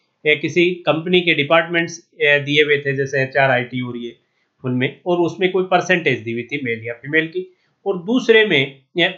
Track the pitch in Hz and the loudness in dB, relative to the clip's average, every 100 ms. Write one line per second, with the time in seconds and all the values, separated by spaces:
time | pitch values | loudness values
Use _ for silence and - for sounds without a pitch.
0 | _ _ 151 151 160 175 175 175 156 156 | _ _ 0 0 0 0 0 0 -2 -2
1 | 175 180 170 151 143 165 170 170 170 - | 2 0 2 0 2 2 2 -2 -4 -8
2 | _ - 151 143 139 147 147 143 139 135 | _ -2 2 2 2 2 4 2 0 -4
3 | 135 139 131 139 135 123 120 127 123 120 | -2 -2 -2 2 2 2 -2 -6 -8 -8
4 | 117 - _ _ _ _ 131 127 131 - | -12 -16 _ _ _ _ -4 -2 -2 -4
5 | 185 175 170 170 185 190 185 180 175 180 | -4 0 -2 -2 -2 0 0 0 2 0
6 | 156 113 113 117 113 143 123 113 113 117 | 0 -2 -4 -8 -6 -8 -6 -6 -8 -12
7 | 135 156 160 180 185 _ _ _ 196 185 | -2 -2 -2 -6 -12 _ _ _ -6 -6
8 | 175 254 226 220 214 147 131 - _ 175 | -2 0 4 6 6 2 0 -6 _ -2
9 | 180 | 0